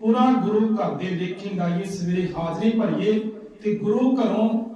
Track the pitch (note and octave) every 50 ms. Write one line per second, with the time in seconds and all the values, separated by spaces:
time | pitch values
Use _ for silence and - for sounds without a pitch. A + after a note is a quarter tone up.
0 | A3 A3 A3+ B3+ B3 C4 B3 G#3+ F3+ G#3+ G#3 G#3+ A3 A3+ G#3+ A3 - - C#3 C#3+
1 | F3+ F#3 F3+ E3 F3+ F3+ F#3 G3 G3+ G3+ F#3+ F3 F3 E3+ F3 F3+ G3 - - -
2 | F3 E3+ F3+ F#3 F3 E3 - E3 E3 E3 - - A3 A3+ A#3 A3 G3+ F3 D#3 D3
3 | F#3 G#3+ A3 G#3+ G#3+ - - - - - - - - G#3+ - - G#3 G#3 A3 B3
4 | B3+ C4 C4 C4 A3+ G#3+ - A3 A3 A3+ - A3+ - - -